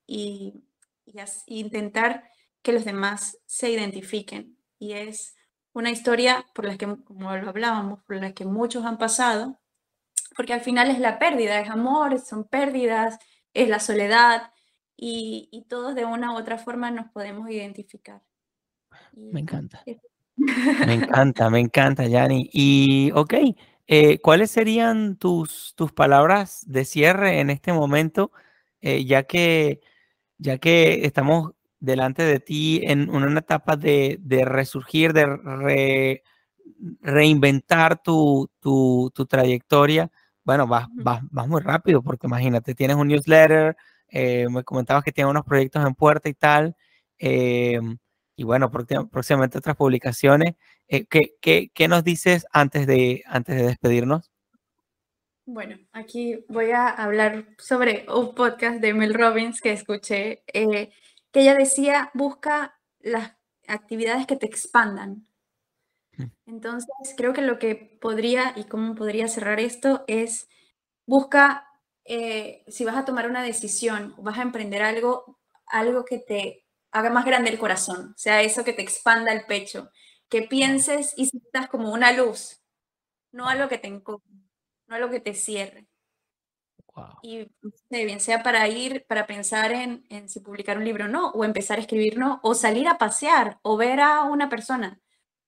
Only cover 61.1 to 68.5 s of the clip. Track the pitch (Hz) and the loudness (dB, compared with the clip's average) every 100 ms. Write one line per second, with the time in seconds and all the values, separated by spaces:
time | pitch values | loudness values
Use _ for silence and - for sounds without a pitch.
61.1 | _ _ 269 269 277 269 - 277 285 269 | _ _ 6 6 6 4 2 2 0 -2
62.1 | 247 277 269 302 294 277 _ _ _ 214 | -4 -4 -4 -4 -4 -4 _ _ _ -6
63.1 | 226 214 _ _ _ - 214 - 226 226 | -6 -6 _ _ _ -12 -10 -8 -6 -4
64.1 | 247 262 269 220 - - 240 214 202 196 | -4 -4 -4 -6 -10 0 0 0 -4 -12
65.1 | 208 _ _ _ _ _ _ _ _ _ | -16 _ _ _ _ _ _ _ _ _
66.1 | - 127 _ _ 226 226 240 240 269 269 | -16 -16 _ _ -14 -12 -10 -12 -16 -16
67.1 | - 240 262 269 240 226 214 - _ 226 | -4 -2 0 -2 -2 -4 -6 -12 _ -6
68.1 | 220 233 247 254 | -4 -2 0 -2